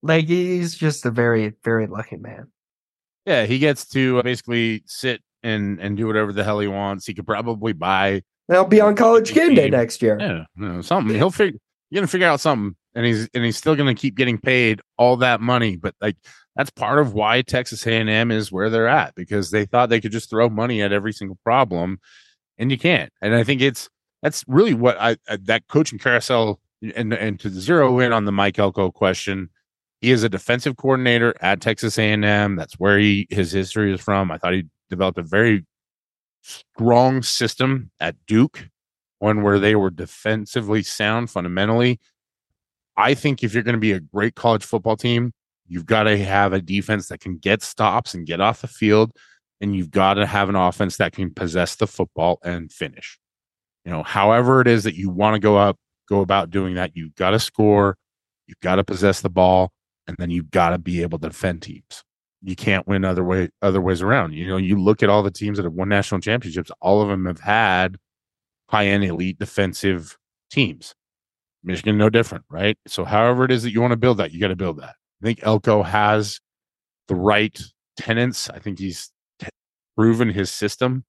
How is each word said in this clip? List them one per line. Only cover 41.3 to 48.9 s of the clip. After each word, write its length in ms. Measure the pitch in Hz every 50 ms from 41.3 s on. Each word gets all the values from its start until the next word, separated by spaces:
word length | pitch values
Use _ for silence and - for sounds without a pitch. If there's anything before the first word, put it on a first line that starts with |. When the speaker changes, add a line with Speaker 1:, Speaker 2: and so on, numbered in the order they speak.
| - 98 87 87 90 92 98 104 113 117 120 123 123 117 _ _ _ _ _ _ _ _ _ _ _ _ _ _ _ _ _ _ _
Speaker 2:
I 160 | - 104 123 139
think 300 | 135 - 151 135 - -
if 100 | 113 95
you're 100 | 120 110
gonna 140 | 117 120
be 140 | 113 107 110
a 80 | 98 92
great 360 | 78 73 - 101 104 117 -
college 280 | - - 117 113 107 -
football 340 | - - 107 92 113 110
team, 360 | 107 - 120 120 117 120 120 - _ _ _ _ _ _
you've 180 | _ 85 87 82
gotta 320 | - 113 110 107 107 107
have 360 | 101 98 95 95 101 101 101 92
a 80 | 98
defense 460 | 90 80 95 101 92 - 110 101 92
that 140 | - 87 82
can 160 | - 98 90
get 260 | 78 - 98 104 110 -
stops 500 | - - - 110 104 92 117 123 - -
and 120 | 90 82
get 160 | 78 85 85
off 200 | 98 107 117 -
the 60 | -
field, 440 | - - - 113 107